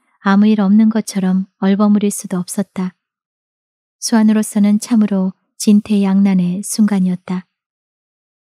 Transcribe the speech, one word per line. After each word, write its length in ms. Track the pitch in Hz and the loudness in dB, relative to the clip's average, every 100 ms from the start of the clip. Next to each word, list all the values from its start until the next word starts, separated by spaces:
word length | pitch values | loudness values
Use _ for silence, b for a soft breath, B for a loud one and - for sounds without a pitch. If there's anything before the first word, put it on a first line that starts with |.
| _ _ 196 | _ _ 0
아무 220 | 196 214 | 2 4
일 140 | 208 | 2
없는 260 | 196 214 220 | 2 4 4
것처럼 600 | 220 - 196 185 185 190 _ | 0 -4 -4 -2 -2 -4 _
얼버무릴 520 | 190 196 208 208 202 | 0 2 2 2 0
수도 280 | - - 185 | -4 -8 -8
없었다. 580 | 175 - 190 190 185 - _ _ _ _ _ _ _ _ _ _ | -6 -8 -8 -8 -10 -10 _ _ _ _ _ _ _ _ _ _
수아으로서는 800 | - 226 214 214 214 214 208 208 | -2 2 2 2 -2 0 2 0
참으로 540 | - 226 208 190 185 - _ - | 0 0 0 0 -4 -6 _ -4
진퇴양난의 1040 | 220 208 - 208 196 196 196 185 180 185 | 2 2 2 -2 0 2 2 0 -2 -4
순간이었다. 840 | - - 208 196 185 180 - 185 - _ _ _ _ _ _ _ _ _ _ | -6 -2 0 0 -2 -4 -8 -10 -12 _ _ _ _ _ _ _ _ _ _